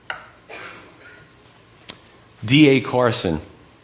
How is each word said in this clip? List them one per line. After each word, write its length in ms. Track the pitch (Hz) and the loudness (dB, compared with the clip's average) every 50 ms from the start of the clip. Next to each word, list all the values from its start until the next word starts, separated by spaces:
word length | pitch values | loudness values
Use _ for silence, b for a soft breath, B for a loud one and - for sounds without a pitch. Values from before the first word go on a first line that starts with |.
| _ - - - - - - _ _ - B B B B B B B B B B B B B B B B B _ _ - _ _ _ _ _ _ _ - - - _ - _ - _ _ _ - - | _ -16 -16 -16 -18 -20 -20 _ _ -20 B B B B B B B B B B B B B B B B B _ _ -20 _ _ _ _ _ _ _ -20 -20 -20 _ -20 _ -20 _ _ _ -12 -4
D 240 | 107 131 151 151 139 | 2 4 6 6 6
A 120 | 135 131 | 4 2
Carson, 580 | - - - 123 123 117 113 - - 92 80 76 - - - - - - _ _ | 0 -2 -2 0 0 0 -2 -2 -4 -4 -4 -6 -8 -12 -20 -20 -20 -20 _ _